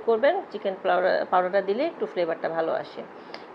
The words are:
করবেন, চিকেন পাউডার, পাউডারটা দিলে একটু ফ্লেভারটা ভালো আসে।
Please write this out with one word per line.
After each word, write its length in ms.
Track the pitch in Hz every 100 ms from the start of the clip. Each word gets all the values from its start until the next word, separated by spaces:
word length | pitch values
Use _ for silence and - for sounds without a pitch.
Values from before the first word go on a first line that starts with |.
| 226
করবেন, 340 | 220 285 392 -
চিকেন 220 | 208 196 190
পাউডার, 420 | 185 180 185 - 190
পাউডারটা 300 | 185 180 196
দিলে 260 | 190 220 330
একটু 200 | - 220
ফ্লেভারটা 420 | 185 165 165 160
ভালো 240 | 165 165
আসে। 300 | - - - - - - - -